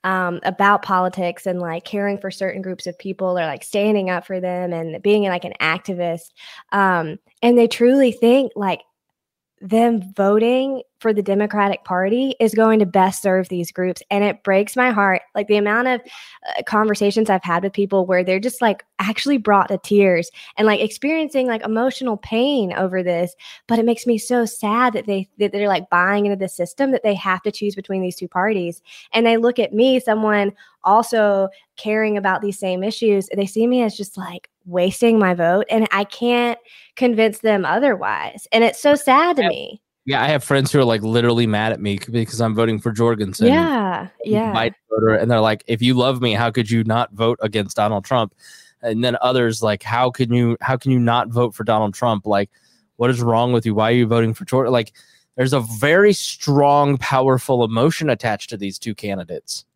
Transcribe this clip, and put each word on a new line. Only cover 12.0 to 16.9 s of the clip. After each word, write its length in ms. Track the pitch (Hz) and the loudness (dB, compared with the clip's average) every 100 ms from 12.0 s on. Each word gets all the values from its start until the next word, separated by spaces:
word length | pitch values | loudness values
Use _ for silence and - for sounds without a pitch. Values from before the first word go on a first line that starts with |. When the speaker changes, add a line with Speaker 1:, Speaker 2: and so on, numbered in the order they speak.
| 190 240 269 - | 0 0 -2 0
Speaker 1:
is 160 | 220 | 0
going 240 | 220 220 220 | 4 4 4
to 80 | 196 | 4
best 340 | 190 185 - | 4 2 2
serve 280 | 196 185 180 | 0 0 0
these 240 | 180 170 | -6 -6
groups. 280 | - 185 175 - | -4 -4 -4 -4
And 140 | 202 | 0
it 220 | 208 - | 0 -2
breaks 320 | - 190 208 254 | 0 0 0 0
my 160 | 254 | 0
heart. 300 | 208 196 185 - | 2 2 0 -2
Like, 140 | 208 208 | -8 0
the 80 | 208 | 2
amount 320 | 208 220 254 | 2 0 0
of, 120 | 247 | -2
uh, 640 | 240 - - - - - | -4 -20 -20 -16 -8 -8
conversations 640 | - 214 214 | -2 0 0